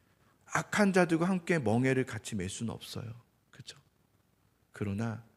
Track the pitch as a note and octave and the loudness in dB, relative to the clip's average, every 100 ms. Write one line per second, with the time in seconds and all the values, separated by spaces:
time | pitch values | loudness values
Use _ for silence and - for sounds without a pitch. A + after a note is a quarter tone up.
0 | _ _ _ _ - D#3 - - G3+ F#3 | _ _ _ _ -6 -4 -2 2 4 6
1 | E3+ E3 F3 F#3 - E3+ A2 A2+ C3 C3 | 4 4 2 0 0 0 4 4 4 2
2 | B2 A#2 - G#2 F#2 - A2+ - - - | 0 -6 -6 -6 -6 -6 -8 -8 -10 -10
3 | A2 A2+ _ _ _ - - - _ _ | -10 -14 _ _ _ -20 -20 -20 _ _
4 | _ _ _ _ _ _ _ - G2+ G2+ | _ _ _ _ _ _ _ -8 -6 -4
5 | A#2 A2+ - | -4 -6 -14